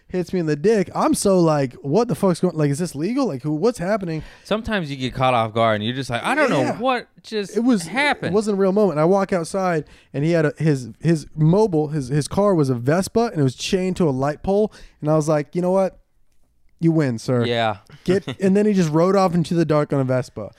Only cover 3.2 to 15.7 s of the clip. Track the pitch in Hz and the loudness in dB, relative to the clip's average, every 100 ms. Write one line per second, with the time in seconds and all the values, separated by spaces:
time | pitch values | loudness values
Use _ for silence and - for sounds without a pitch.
3.2 | 254 139 151 151 208 247 175 220 185 160 | -2 -4 -4 -2 0 -2 -4 -4 -4 -8
4.2 | - - - 208 226 214 160 139 127 113 | -10 -12 -6 -4 -2 -4 -4 -4 -6 0
5.2 | 131 123 113 110 113 107 107 127 131 120 | 0 2 0 2 2 2 -2 -6 -6 -4
6.2 | 185 277 277 - - - 247 247 - _ | -2 0 2 2 0 -2 -2 -2 -6 _
7.2 | - 220 202 202 240 226 165 214 294 262 | -10 -8 -6 -2 2 2 0 -2 -2 -2
8.2 | 123 190 214 196 190 196 208 147 160 196 | -2 -2 0 0 2 2 2 2 2 2
9.2 | 190 190 165 196 185 165 147 - _ 135 | 0 -2 -4 -4 -2 -2 -4 -12 _ -4
10.2 | 151 170 151 - 156 139 123 - 156 165 | 0 2 2 0 0 0 -2 -4 0 0
11.2 | - - 156 185 220 156 151 151 123 147 | -2 0 4 4 4 2 -2 -4 -2 -2
12.2 | 139 - 202 180 139 123 120 165 190 226 | -2 0 2 2 2 0 0 0 0 0
13.2 | 233 185 139 - - 190 185 175 170 131 | 0 0 0 -2 -4 -2 -2 0 0 0
14.2 | 135 151 - 196 214 - - _ 151 156 | -4 -4 -2 0 0 -4 -20 _ 0 2
15.2 | 151 156 147 175 175 | 2 0 -2 -4 0